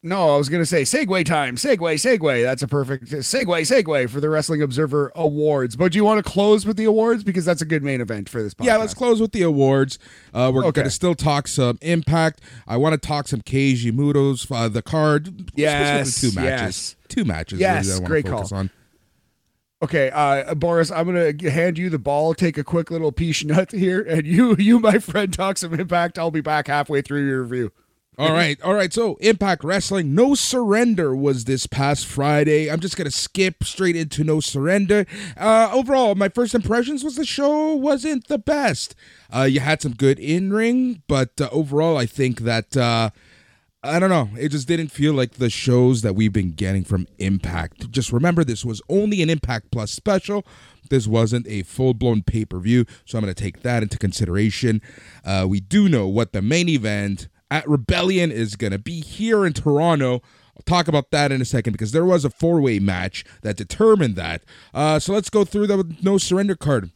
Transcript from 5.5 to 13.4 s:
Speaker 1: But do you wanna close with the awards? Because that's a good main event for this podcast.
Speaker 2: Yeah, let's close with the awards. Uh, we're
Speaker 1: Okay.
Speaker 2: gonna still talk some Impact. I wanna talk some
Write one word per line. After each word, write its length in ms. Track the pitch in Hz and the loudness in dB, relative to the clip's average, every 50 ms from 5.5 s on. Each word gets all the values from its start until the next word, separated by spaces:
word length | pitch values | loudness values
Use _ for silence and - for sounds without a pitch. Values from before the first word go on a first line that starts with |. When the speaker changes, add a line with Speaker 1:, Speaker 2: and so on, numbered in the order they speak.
| 147 139 127 123 113 | 2 2 0 -2 -2
Speaker 1:
But 160 | 117 175 185 | 0 0 2
do 60 | 160 | 2
you 60 | 208 208 | 4 4
wanna 160 | 208 220 214 - | 4 4 2 0
close 420 | - - 196 202 208 214 214 190 | -2 -2 0 4 4 4 4 4
with 120 | 208 220 | -2 -4
the 80 | 185 220 | 0 2
awards? 380 | 220 208 220 226 233 233 233 202 | 2 4 4 4 2 0 0 0
Because 200 | 202 180 185 165 | -2 -2 0 0
that's 160 | 175 175 147 | 0 0 0
a 40 | 165 | 0
good 180 | 151 165 151 139 | -2 -2 -2 0
main 160 | 143 135 127 | -2 -2 -2
event 300 | 120 101 113 104 98 - | -4 -4 -6 -8 -8 -8
for 120 | - 120 110 | -6 -6 -6
this 100 | 104 - | -6 -6
podcast. 120 | _ - | _ 0
Speaker 2:
Yeah, 120 | 247 220 | 2 2
let's 160 | 214 220 214 - | 2 0 -2 -4
close 260 | - 254 240 233 214 | -2 2 2 2 2
with 120 | 226 214 | 2 -2
the 100 | - 208 | 0 0
awards. 560 | 175 165 151 139 135 135 135 135 135 139 - - _ - - - - - - | 0 2 2 2 4 4 4 2 2 0 -4 -14 _ -20 -20 -20 -20 -10 -2
Uh, 180 | 117 127 131 131 | 0 0 2 2
we're 120 | 131 131 | 2 2
Speaker 1:
Okay. 160 | 170 - 147 | 2 0 0
Speaker 2:
gonna 100 | - 135 | -2 -2
still 240 | - - - 180 170 | -2 -2 0 -2 0
talk 320 | - - 156 147 143 147 | 0 0 0 0 0 -2
some 300 | - - - 131 120 120 - | -2 -2 0 2 0 0 -2
Impact. 600 | - 160 170 170 151 - 151 165 160 160 151 _ - - - 117 - | -2 -2 -2 0 0 0 2 2 2 2 0 _ -20 -20 -20 -20 -12
I 100 | - 110 | -4 -2
wanna 200 | 120 139 160 160 | 0 2 2 2
talk 300 | 143 - - 156 147 139 | 0 -2 -4 -4 -4 -4
some 140 | - - 113 | -4 -6 -8